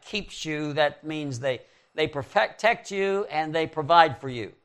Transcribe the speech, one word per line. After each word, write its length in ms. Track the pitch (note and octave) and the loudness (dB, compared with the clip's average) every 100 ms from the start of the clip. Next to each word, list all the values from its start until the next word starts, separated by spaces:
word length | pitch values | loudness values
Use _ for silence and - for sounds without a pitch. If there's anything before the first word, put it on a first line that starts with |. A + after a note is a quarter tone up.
keeps 420 | - G#3+ F3+ - D#3 | -8 -8 -8 -8 -6
you, 280 | D3+ D3+ | -4 -2
that 300 | D3 D3 C#3+ | 2 2 0
means 360 | D#3 D#3 D3 A#2+ | -8 -6 -6 -4
they, 220 | C3+ A#2+ - _ _ | -4 -4 -8 _ _
they 140 | - D#3 | -2 -2
protect 840 | D3+ B2 G3+ A3 - G#3+ A3+ - | -2 -2 0 0 2 0 0 -2
you 380 | G3 G3 G3 G#3 | -2 0 0 -2
and 240 | D3+ D#3 | -4 -2
they 140 | D#3+ D#3+ | -2 -2
provide 520 | - C#3+ E3+ D#3+ A#2+ | -2 4 6 6 2
for 100 | C3+ | -8
you. 220 | B2 F#2+ - | -8 -8 -12